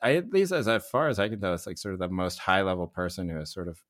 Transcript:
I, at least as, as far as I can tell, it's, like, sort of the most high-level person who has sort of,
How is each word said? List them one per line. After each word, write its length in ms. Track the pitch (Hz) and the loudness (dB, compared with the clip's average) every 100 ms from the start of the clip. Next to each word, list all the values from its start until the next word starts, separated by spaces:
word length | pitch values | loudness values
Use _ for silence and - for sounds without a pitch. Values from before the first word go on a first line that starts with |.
I, 140 | 117 | 2
at 160 | 151 180 | 2 2
least 220 | 190 190 | 2 2
as, 160 | 180 110 | 2 2
as 180 | 113 - | 2 2
far 200 | 127 156 | 0 2
as 100 | 107 | 2
I 100 | 104 | 0
can 120 | 110 | 0
tell, 140 | 98 | -2
it's, 120 | 87 - | -2 -4
like, 120 | 92 | -8
sort 160 | 101 | -6
of 40 | 95 | -4
the 100 | 90 | -2
most 300 | 92 92 - | 0 -2 0
high-level 480 | - 95 95 92 85 | 2 4 4 0 -2
person 420 | - 90 90 90 | -4 -4 -4 -6
who 80 | 80 | -6
has 160 | 78 | -6
sort 140 | - 87 | -8 -8
of, 140 | 82 _ | -10 _